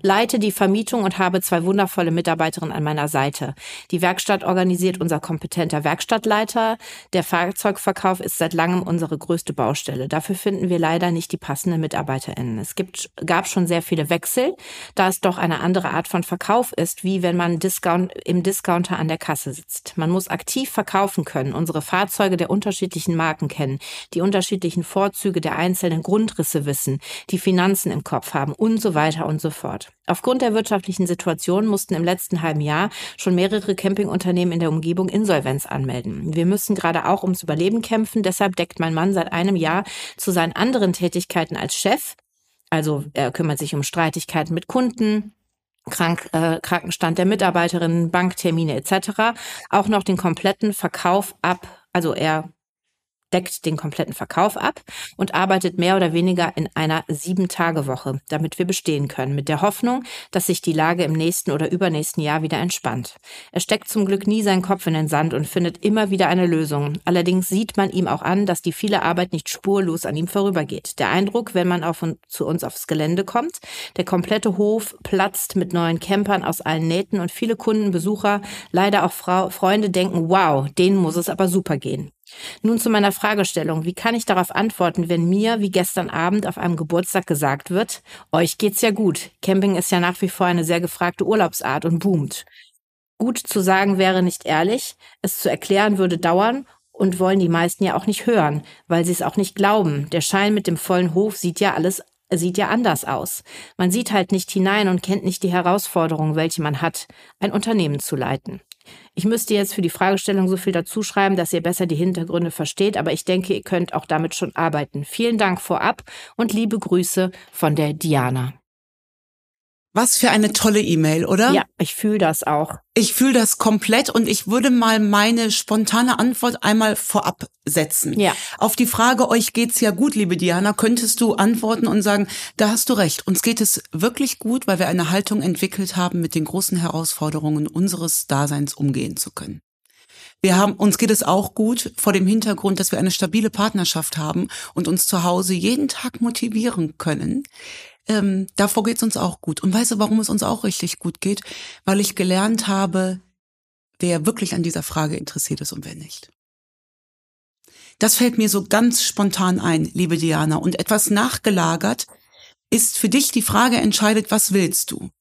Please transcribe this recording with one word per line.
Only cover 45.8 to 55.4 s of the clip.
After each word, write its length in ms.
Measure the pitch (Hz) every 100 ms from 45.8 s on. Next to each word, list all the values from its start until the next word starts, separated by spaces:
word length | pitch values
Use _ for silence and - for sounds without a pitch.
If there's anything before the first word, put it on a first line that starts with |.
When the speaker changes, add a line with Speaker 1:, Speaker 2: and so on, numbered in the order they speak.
| -
Speaker 1:
Krank-, 400 | - 170 170 -
äh, 280 | 160 165 165
Krankenstand 560 | - 175 185 - 170 165
der 80 | 185
Mitarbeiterinnen, 840 | 214 190 175 170 175 165 170 165
Banktermine 640 | 180 180 - 180 165 160 127
et 120 | -
cetera, 460 | 190 190 202 220 233 - - -
auch 180 | 202 202
noch 160 | 208
den 140 | 190 180
kompletten 560 | 180 165 196 196 214
Verkauf 600 | 202 185 - 180 190 196 -
ab, 260 | 170 180 - - _
also 220 | 180 165
er 360 | - 156 156 165 _ _ _ _ _ _ _ _
deckt 320 | 180 180 - 160
den 120 | 156
kompletten 360 | 156 139 156
Verkauf 440 | - - - 202 -
ab 240 | - - - - - -
und 160 | 190
arbeitet 460 | 165